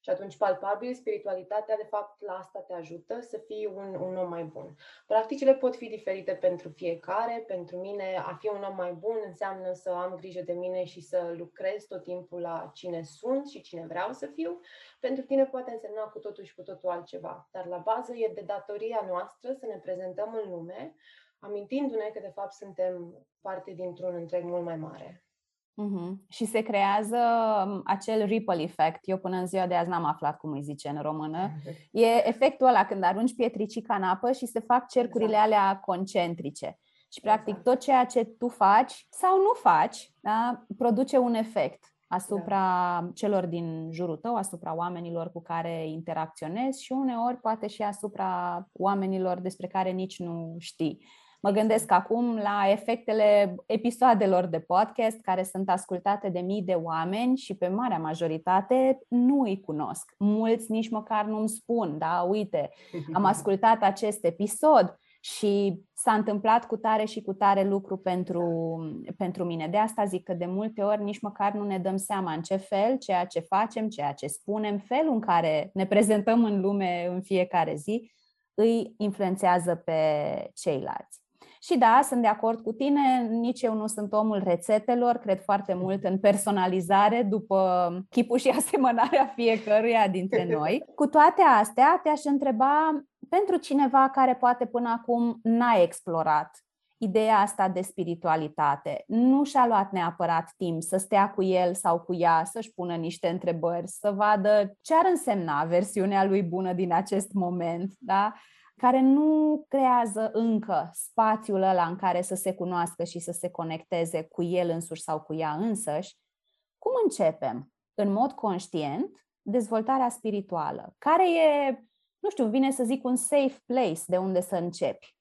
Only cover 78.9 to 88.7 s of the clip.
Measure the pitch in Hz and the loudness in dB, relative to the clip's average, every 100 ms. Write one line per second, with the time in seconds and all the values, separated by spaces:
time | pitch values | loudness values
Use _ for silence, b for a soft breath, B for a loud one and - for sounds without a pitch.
78.9 | _ 208 196 190 190 185 180 175 170 - | _ -4 0 -2 2 2 2 2 -2 -2
79.9 | 160 156 151 147 - - - 180 139 69 | 0 2 2 -2 -4 -8 -6 -4 -2 -4
80.9 | - - - _ b b b - 320 226 | -8 -12 -20 _ b b b -2 4 8
81.9 | 247 294 240 226 214 226 226 220 220 277 | 6 4 2 2 2 0 -2 -6 -2 2
82.9 | 285 269 254 226 233 233 247 240 220 214 | 4 4 2 0 0 -2 -2 -2 -2 -4
83.9 | 214 202 214 220 208 190 175 - 214 220 | -4 -2 0 2 0 0 0 2 0 2
84.9 | 240 240 240 220 190 - 202 202 180 185 | 2 2 0 0 -2 0 0 0 -2 -2
85.9 | 196 196 190 202 202 214 202 185 185 170 | -2 0 4 4 4 2 2 2 0 4
86.9 | 196 208 233 208 208 220 190 190 180 175 | 6 6 4 2 0 2 2 4 2 2
87.9 | 175 190 254 233 240 262 254 - | -2 -2 0 2 2 2 0 0